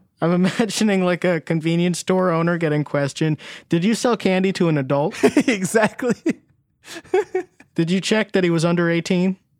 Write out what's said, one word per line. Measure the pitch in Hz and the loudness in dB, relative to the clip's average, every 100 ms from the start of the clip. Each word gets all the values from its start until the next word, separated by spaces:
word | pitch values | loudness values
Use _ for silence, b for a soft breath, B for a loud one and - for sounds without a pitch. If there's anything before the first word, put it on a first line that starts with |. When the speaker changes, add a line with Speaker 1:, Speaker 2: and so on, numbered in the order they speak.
| _ _ | _ _
Speaker 1:
I'm | 165 | 0
imagining, | 175 180 - 220 - 214 196 | 2 0 0 -2 0 0 2
like, | 180 175 | 2 0
a | 175 170 | 0 0
convenience | - 165 160 170 175 170 | 0 -2 0 2 0 -2
store | - 185 185 | -2 0 2
owner | 165 165 175 | 2 0 0
getting | 165 151 | 0 0
questioned, | 143 147 139 - 160 151 B B B | -2 -2 -2 -2 -2 -2 B B B
"Did | 170 | 0
you | 185 | 0
sell | 220 247 226 | 0 0 0
candy | - 185 190 | 0 0 0
to | 185 170 | 0 0
an | 151 | 0
adult?" | 131 139 156 - | 0 0 -2 0
Speaker 2:
<laughs> | 262 - - | 2 2 0
Exactly. | 214 185 226 214 - 247 - 330 - _ _ _ _ B B | -2 0 0 0 -2 -4 -2 -4 -6 _ _ _ _ B B
<laughs> | - 370 392 370 359 _ - | -4 -2 -2 -6 -8 _ -12
Speaker 1:
"Did | - 165 | -4 0
you | 190 | 0
check | - 220 214 | 0 -2 0
that | 196 | 0
he | 180 | 0
was | 165 | 0
under | 170 175 170 | 0 0 0
eighteen?" | 170 165 180 185 185 _ _ | -2 0 0 0 -2 _ _